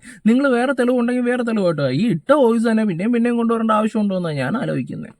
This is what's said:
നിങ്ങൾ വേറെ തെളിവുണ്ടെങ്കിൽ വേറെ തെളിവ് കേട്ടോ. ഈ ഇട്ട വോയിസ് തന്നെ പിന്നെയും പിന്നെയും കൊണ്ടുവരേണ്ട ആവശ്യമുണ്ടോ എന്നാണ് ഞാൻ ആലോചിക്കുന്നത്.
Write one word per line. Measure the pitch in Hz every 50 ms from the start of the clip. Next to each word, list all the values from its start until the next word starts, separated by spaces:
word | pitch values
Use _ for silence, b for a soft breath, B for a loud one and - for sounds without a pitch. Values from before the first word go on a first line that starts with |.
| B B B B B
നിങ്ങൾ | 208 226 254 285 277
വേറെ | 247 233 247 262 277
തെളിവുണ്ടെങ്കിൽ | 247 247 240 254 247 233 240 247 254
വേറെ | 247 240 247 254 240
തെളിവ് | 233 220 214 190
കേട്ടോ. | 175 165 147 143 131
ഈ | 127 143 208 247
ഇട്ട | 185 160 - -
വോയിസ് | 277 302 269 226 226 233 220 233
തന്നെ | 220 214 220
പിന്നെയും | 214 180 156 185 233 240
പിന്നെയും | 233 233 240 240 233
കൊണ്ടുവരേണ്ട | 233 226 233 226 226 226
ആവശ്യമുണ്ടോ | 214 214 214 220 - 226 208 202 190 185
എന്നാണ് | 175 165 151
ഞാൻ | 139 127 131 190 247
ആലോചിക്കുന്നത്. | - 156 156 139 127 - - - - - - _